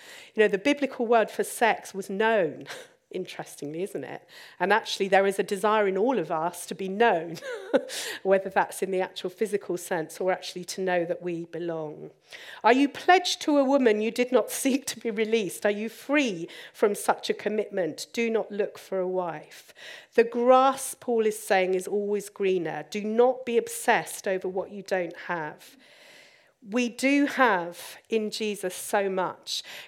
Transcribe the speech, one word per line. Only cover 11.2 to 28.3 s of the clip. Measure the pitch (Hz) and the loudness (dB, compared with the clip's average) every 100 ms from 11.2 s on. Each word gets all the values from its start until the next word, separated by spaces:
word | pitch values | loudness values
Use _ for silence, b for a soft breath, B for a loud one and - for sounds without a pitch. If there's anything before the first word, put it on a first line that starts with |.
we | 180 170 | -6 -6
belong. | 170 165 170 165 156 156 156 - B B B B | -8 -8 -6 -6 -8 -12 -16 -20 B B B B
Are | 214 | 6
you | 262 277 | 6 4
pledged | - - 370 359 - | 2 6 6 6 -2
to | - 294 | 2 4
a | |
woman | 262 277 247 214 | 6 6 6 4
you | 220 | 2
did | 226 240 | 0 2
not | 277 302 | 2 2
<laughs> | - | -2
seek | 269 269 - | 0 0 -2
to | - | -8
be | 233 | -4
released? | 214 220 226 185 - 208 | -2 0 0 0 -2 -2
Are | |
you | 208 220 | -2 -6
free | - - 294 262 175 170 B B | -8 0 2 2 -2 -8 B B
from | - 220 | 0 0
such | 202 - - - | 2 0 0 -2
a | |
commitment? | 208 208 214 202 196 160 - - | -4 -2 -2 -2 -4 -4 -6 -8
Do | - 233 | -4 0
not | 220 - | 0 -2
look | 202 196 - | -4 -4 -6
for | - 190 | -8 -4
a | 180 | -2
wife. | 185 175 156 - - - B B B B | -2 -4 -8 -14 -20 -20 B B B B
The | - | 2
grass, | 233 240 240 254 269 269 - - | 2 4 6 8 6 2 -6 -8
Paul | - 233 220 | -2 0 0
is | 208 | 0
saying, | - 196 185 | 0 2 2
is | 185 185 | 0 -2
always | 208 202 208 202 | -4 -2 -4 -6
greener. | - 196 190 160 151 147 | -2 0 0 -2 -6 -8
Do | 208 | -6
not | 208 220 247 247 | 0 4 4 2
be | - 233 | -2 -2
obsessed | 226 - - 208 160 - - | -2 0 2 2 0 -6 -4
over | 190 185 | -4 -4
what | 185 - | -6 -8
you | 202 | -12
don't | 185 190 170 - - | -4 -4 -4 -8 -8
have. | 175 151 - - - b b b b b b b _ 214 | -6 -6 -12 -20 -20 b b b b b b b _ -6
We | 233 240 | -2 -2
do | 240 262 285 285 | 0 2 4 2
have | - 247 190 170 170 - - - | 4 4 4 0 -8 -14 -18 -4
in | 220 214 | -2 -2